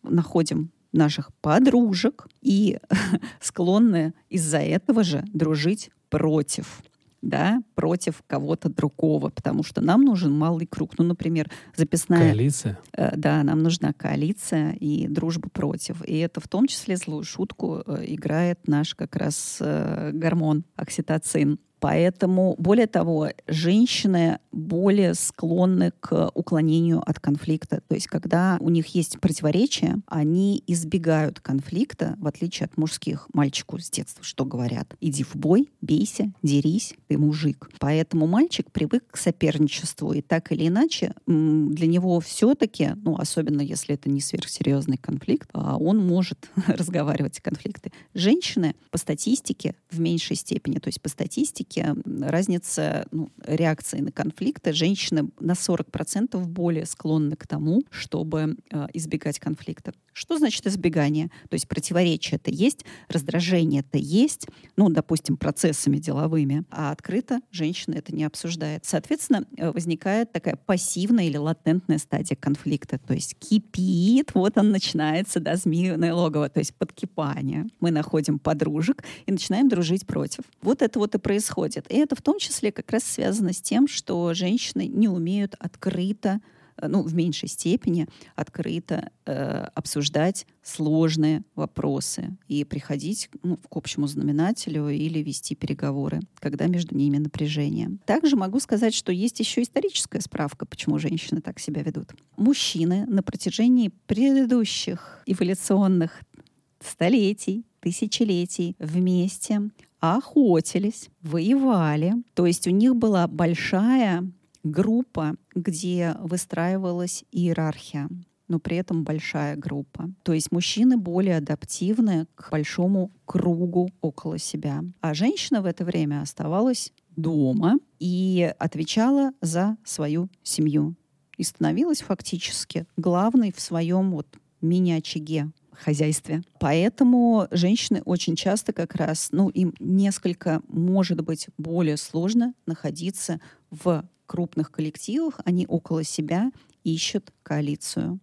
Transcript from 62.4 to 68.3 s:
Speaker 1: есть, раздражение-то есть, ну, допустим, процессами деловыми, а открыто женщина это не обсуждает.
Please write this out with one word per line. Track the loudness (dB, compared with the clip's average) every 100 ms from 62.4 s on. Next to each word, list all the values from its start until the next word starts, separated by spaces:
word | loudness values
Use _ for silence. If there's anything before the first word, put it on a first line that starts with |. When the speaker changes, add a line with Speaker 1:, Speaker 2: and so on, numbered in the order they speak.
| -4
Speaker 1:
есть, | 2 2 0 -14 -20 -4
раздражение-то | -4 -2 -2 2 2 4 0 0 -2
есть, | 2 2 2 0 -12 -18 -6 4
ну, | 4
допустим, | 4 0 -2 0 -2
процессами | -2 0 0 2 0 0
деловыми, | -2 -2 0 0 2 0 -4
а | -6 -4
открыто | -6 -4 -4 -2 -6 _
женщина | -6 -4 -4 -6
это | -6 -4
не | -2
обсуждает. | -2